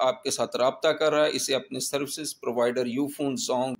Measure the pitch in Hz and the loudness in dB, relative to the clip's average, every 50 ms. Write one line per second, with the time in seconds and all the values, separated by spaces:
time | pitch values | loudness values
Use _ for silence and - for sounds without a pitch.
0 | - 131 127 - - 135 123 - 117 - - 120 123 135 135 - - 160 147 151 | 0 0 0 0 -2 -4 -2 -2 -2 0 2 2 2 2 2 2 2 2 2 4
1 | 156 156 151 151 151 156 - 131 - - 135 127 - - 131 127 127 - - 139 | 2 4 4 4 4 2 2 0 -2 0 -2 -2 -2 -4 -8 -6 -4 -2 -2 -2
2 | 143 139 - 160 151 139 - - - 120 117 120 120 123 120 127 123 120 120 135 | -2 -4 -6 -8 -8 -8 -8 -6 -6 -4 0 2 2 2 2 0 -2 -2 -2 -2
3 | 143 139 - - 143 139 131 120 - - 127 123 131 131 127 | -2 -2 -4 -4 -4 -4 -4 -4 -2 -2 -2 -2 -2 -4 -4